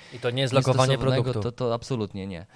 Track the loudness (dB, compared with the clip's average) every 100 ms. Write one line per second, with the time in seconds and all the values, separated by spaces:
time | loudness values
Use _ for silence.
0 | -20 -6 -4 0 2 2 4 4 4 2
1 | 2 2 0 -2 -4 -4 -2 -2 -4 -4
2 | -4 -6 -10 -10 -14